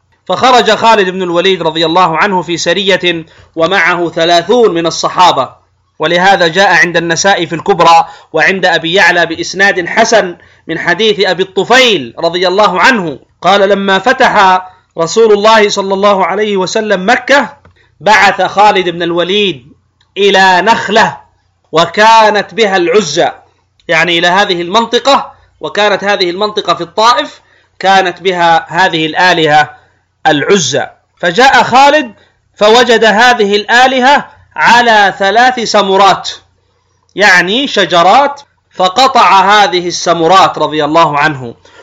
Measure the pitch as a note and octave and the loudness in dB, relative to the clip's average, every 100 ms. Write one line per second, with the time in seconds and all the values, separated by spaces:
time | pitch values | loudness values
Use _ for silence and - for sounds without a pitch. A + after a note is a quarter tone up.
0 | _ _ - C#3 B3+ B3 G#3 G#3 A3+ A3 | _ _ -8 -2 2 2 2 0 2 2
1 | F#3 F#3 F3+ E3+ F3+ F#3 E3 D#3+ D#3+ F3 | 0 -4 -4 -2 0 -2 -2 -2 -2 0
2 | F3+ D#3+ G3+ F#3 E3 E3 F3 F3+ F#3+ F#3 | 0 0 -2 -2 -4 -4 -2 -2 0 -2
3 | F3+ E3+ D#3+ _ _ E3 E3 G3 E3+ F3 | -2 -6 -10 _ _ -4 -2 0 -2 -2
4 | E3+ E3 E3 F3 E3+ A#3+ G#3+ E3+ E3 - | -4 -2 0 0 2 2 2 0 -4 -4
5 | E3+ - F3 C3+ B2+ - _ _ _ - | -4 0 2 0 -4 -10 _ _ _ -8
6 | D#3 F3 F#3+ F#3 E3+ E3 G3 E3+ F3 E3 | -4 0 2 2 0 0 2 2 0 -2
7 | E3+ E3 G3 G3 D#3 D#3 F#3+ F#3+ E3+ E3 | -2 -2 0 -2 -4 -6 -2 0 4 4
8 | D#3+ - _ D#3 D3+ F#3+ F3+ E3 E3 F3+ | 2 -6 _ -2 -2 0 -2 -2 -2 0
9 | F3 F3 E3 D#3+ E3 F3 G3 F#3 E3+ G#3 | 2 0 -2 -4 -8 -2 -2 -2 -4 -2
10 | A3+ A3 F#3 E3+ _ _ - D#3+ E3+ E3+ | 2 0 0 -6 _ _ -10 -6 -4 -2
11 | A3 F3+ F#3+ F3 F#3 - F3+ B3+ B3+ F3+ | -2 -2 -2 -4 -4 -4 0 2 2 -2
12 | A#2 - E3 F3+ F3+ F#3+ G#3 F3+ A3+ A#3+ | -6 -6 -4 -2 -2 0 0 0 0 0
13 | E3+ C3 _ _ E3+ G3+ G3 G3 G3 F#3+ | -4 -10 _ _ 0 2 2 0 -2 -2
14 | B3+ C4 B3 G#3 F#3 F#3 - - _ - | 0 0 0 2 2 2 -2 -20 _ -8
15 | E3 A3 A3+ G#3 G#3+ A3 G#3 G3+ G3 G3 | -4 2 2 2 2 2 2 -2 -6 -2
16 | G#3 F#3+ E3+ F#3+ G#3+ G3 F3+ A3 G#3+ F#3+ | 0 0 -2 -4 -4 -4 -4 -4 -2 -2
17 | F#3+ B3 - C#4 A3+ - _ _ _ _ | 0 -2 0 -2 -2 -8 _ _ _ _
18 | D#3 G#3 G3 F#3 F3+ F#3+ G#3 F#3+ F3+ E3+ | 0 2 2 0 -2 2 2 2 -2 -4
19 | E3+ E3+ E3+ G#3 G3+ C#3 - _ _ _ | -4 -4 -2 -2 -2 -6 -14 _ _ _
20 | _ - G3 F#3+ F#3+ F3+ G3 A3+ - G#3+ | _ -2 0 4 4 2 2 0 0 0
21 | F3+ - _ _ _ _ _ D#3 E3+ G3+ | 0 -4 _ _ _ _ _ -2 -2 2
22 | G#3+ A3+ G#3+ G3+ F#3+ F3 G#3 F#3+ E3+ G3 | 4 6 4 2 -4 -2 0 0 0 0
23 | E3 D#3 C3+ - _ _ _ _ - D#3+ | 0 -2 -4 -4 _ _ _ _ -4 -2
24 | E3+ E3+ F3 F#3 G3+ F3 F3 G#3+ A3+ A#3+ | 0 0 0 0 0 -4 -4 -4 -2 -2
25 | C4+ C4+ - - _ _ D3+ G3 G#3 F#3 | 0 -2 -2 -16 _ _ -8 -2 -2 -2
26 | G3 G3+ F3+ F3+ G#3 G#3 F3+ E3+ E3+ - | -2 -2 -4 -4 -6 -4 -4 -6 -6 0
27 | A3+ C4+ D4 - _ _ _ - F#3 F#3+ | 0 0 -4 -12 _ _ _ -6 0 2
28 | F#3 E3+ F#3 F3+ E3+ E3 - E3 F#3 E3 | 0 -4 -4 0 0 0 -2 -2 -2 -2
29 | D#3 D#3 F3+ E3+ D#3 D3+ D3 - _ _ | -4 0 0 2 2 2 0 -6 _ _
30 | _ _ D#3 D3 C3 G3 D3 C#3 - - | _ _ -2 -2 0 -2 -2 -6 -6 -12
31 | _ _ F3 F3 C4+ B3+ G#3 B3+ C#4+ D4+ | _ _ -4 0 2 4 2 4 4 2
32 | A#3+ - _ _ _ - G#3 A#3 A#3+ A3+ | -2 -12 _ _ _ -2 2 2 2 2
33 | G#3+ G3+ B3 A#3 G3+ G#3 G#3 A#3 C4 C4 | 2 2 2 2 0 -2 0 2 2 2
34 | B3 C#4 - - _ - E3 A#3+ A#3+ G#3+ | 2 2 -2 -16 _ -2 2 2 4 2
35 | G3 F#3+ G3 G#3+ B3+ B3 G#3+ G#3 F#3+ F#3+ | 2 0 -2 2 2 0 -2 -2 0 2
36 | G3 F3 - - _ _ _ _ _ _ | 2 0 -6 -16 _ _ _ _ _ _
37 | _ - G3 F3+ F3 A#3 C#4 G#3+ F3 F3 | _ -2 2 2 0 -2 -2 -4 -2 2
38 | F3 A#3+ C#4 - - _ _ - F#3+ - | 4 4 2 -4 -18 _ _ -4 -2 2
39 | C4 B3 G3 F#3+ F#3+ G#3 G3 F3+ F3 E3+ | 2 2 2 4 4 2 2 -2 -6 -4
40 | F3+ E3+ D#3+ F#3+ D#3 D#3+ D3+ D3+ D3 D#3+ | -2 0 2 4 2 0 -4 -4 -2 0
41 | D#3+ C#3+ D#3 C#3 A#2+ A2+ _ - | 0 0 -2 -4 -12 -18 _ -20